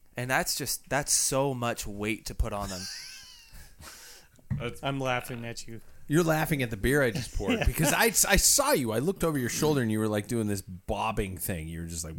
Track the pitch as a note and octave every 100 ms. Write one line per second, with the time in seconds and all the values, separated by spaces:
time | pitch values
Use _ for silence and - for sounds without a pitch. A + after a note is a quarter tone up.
0 | - - B2+ C#3+ F3 - C3+ - - C3
1 | C#3 - - C3+ C#3 B2 A#2+ A2 A2 G2+
2 | G#2+ A2 - G2+ A2+ G#2 G2 F#2 F#2 -
3 | - - - - - - - - - -
4 | - - - - - C#3+ A#2+ A#2 C#3+ C#3
5 | C3 B2 - A#2+ A#2 A#2 - A2+ - -
6 | - D3+ D#3+ D#3 D#3 D3 A#2+ G#2 A#2+ C#3+
7 | B2 B2+ A2 - - A#3 - C3 C4+ F3
8 | A3+ - F#3+ G3 - - C#4 D#3+ A#2 A2+
9 | D#3+ G3 E3 D3 A#2+ - D#3 C#3+ A2+ G#2+
10 | A2 G#2 G#2 A#2 G#2 G2 - F2+ - G#2
11 | A2 G#2+ G2 F2+ - F2 D#2+ E2 E2+ E2
12 | D#2+